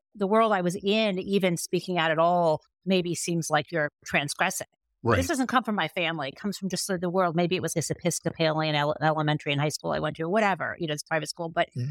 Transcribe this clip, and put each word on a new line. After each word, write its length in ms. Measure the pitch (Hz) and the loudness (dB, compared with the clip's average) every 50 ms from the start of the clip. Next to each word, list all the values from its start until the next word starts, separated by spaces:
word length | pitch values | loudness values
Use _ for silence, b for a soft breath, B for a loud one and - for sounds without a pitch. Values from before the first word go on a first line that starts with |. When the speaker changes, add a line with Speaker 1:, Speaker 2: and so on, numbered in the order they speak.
| _ _ - | _ _ -6
Speaker 1:
the 120 | 208 202 | -4 0
world 260 | 185 214 226 226 220 | 2 4 4 4 4
I 100 | 214 185 | 2 2
was 120 | 180 175 175 | 2 0 -2
in, 420 | - 185 196 208 220 220 208 185 185 | 0 0 0 2 2 2 0 -2 -2
even 380 | - 202 196 196 190 185 175 - | -2 0 2 2 2 2 0 -2
speaking 400 | - - 190 175 - - 180 170 | -2 -2 -4 -2 -2 -2 0 0
out 120 | 160 165 | 2 2
at 80 | 156 156 | 2 4
all, 440 | 165 175 180 175 170 160 156 - - _ _ _ _ | 4 4 4 4 4 2 2 0 -4 _ _ _ _
maybe 280 | 180 190 185 175 175 160 | 0 2 2 2 0 -4
seems 360 | - - 180 170 165 151 - | -4 -4 -2 -2 -2 0 0
like 200 | 156 151 - - | 0 0 0 -2
you're 200 | 170 160 147 143 - _ - | -2 -2 -2 -2 -4 _ -6
transgressing. 600 | - - 160 143 143 - - 175 190 - - - - _ _ _ _ _ _ | -2 -2 0 0 -2 -2 0 0 0 0 -4 -8 -10 _ _ _ _ _ _
Speaker 2:
Right. 140 | - - 220 254 | 0 2 4 4
Speaker 1:
This 100 | 269 294 | 2 2
doesn't 180 | 330 262 254 - | 0 0 0 2
come 140 | 233 247 | 2 0
from 140 | 226 226 214 | 0 0 0
my 100 | 190 160 | -2 -2
family. 440 | 151 - 190 170 160 165 156 135 135 | -2 -2 -2 -2 -2 -2 -4 -6 -8
It 60 | - | -8
comes 200 | - - 202 185 - | -8 -6 -8 -6 -6
from 100 | 190 180 | -6 -6
just 200 | 185 - - - | -4 -4 -4 -4
the, 100 | 190 170 | -4 -2
the 120 | 185 175 | -2 0
world. 260 | 170 190 180 170 151 | 2 2 2 2 2
Maybe 180 | 170 175 170 185 | 2 2 2 0
it 80 | 180 | -2
was 120 | - 160 - | -2 -2 -2
this 160 | 165 - - | -2 -2 -2
Episcopalian 840 | - - - 170 - - - 170 - - 165 156 156 156 156 156 151 | -4 -4 -2 -2 -2 -2 -4 -6 -2 0 0 2 2 0 0 0 0
ele-, 220 | 143 147 147 151 - | 0 0 0 0 0
elementary 520 | 147 156 151 156 151 151 151 151 - 151 | 0 0 2 2 2 2 2 2 0 -2
and 80 | 143 139 | 0 0
high 80 | 151 156 | 0 0
school 240 | - - - 165 | -2 -4 -4 -4
I 80 | 147 156 | -2 -2
went 160 | 156 151 147 | -2 -4 -4
to, 120 | - 160 170 | -4 -4 -2
whatever, 460 | 190 226 214 196 180 156 135 113 - - | 2 2 2 2 2 0 -4 -6 -6 -6
you 80 | 170 151 | -4 -4
know, 60 | 151 | -4
it's 100 | 147 - | -6 -4
private 240 | - 160 156 151 - | -4 -4 -2 -2 -4
school. 200 | - - 170 165 | -8 -8 -10 -4
But 200 | 165 170 170 - - 127 123 147 | -2 -2 -2 -2 -4 -6 -6 -4